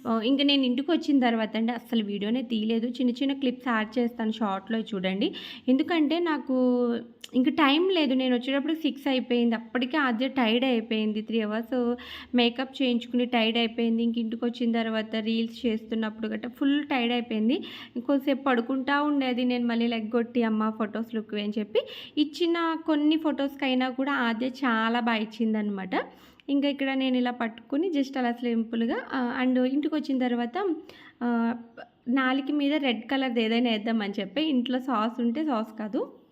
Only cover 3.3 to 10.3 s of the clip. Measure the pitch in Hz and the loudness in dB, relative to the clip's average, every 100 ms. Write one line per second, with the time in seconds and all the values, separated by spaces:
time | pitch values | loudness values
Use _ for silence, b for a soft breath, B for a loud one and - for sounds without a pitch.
3.3 | 277 262 247 262 220 214 247 240 240 220 | 0 -2 -2 -2 -2 -2 0 -2 -2 -4
4.3 | 220 214 190 - 226 220 196 185 190 294 | -2 -2 -2 -4 -6 -4 -4 -2 0 -2
5.3 | B B B - 262 294 339 294 330 349 | B B B 0 2 2 2 2 2 0
6.3 | 294 247 254 254 247 240 233 - - - | -2 0 2 2 2 2 -2 -6 -18 -4
7.3 | 254 254 254 285 285 370 370 294 254 262 | 2 2 4 4 4 4 2 2 2 2
8.3 | 247 254 277 269 320 294 226 285 262 254 | 2 2 -2 0 -2 -2 -2 0 0 2
9.3 | 240 233 226 233 254 254 311 269 220 262 | 2 2 0 -2 -4 -2 0 0 0 0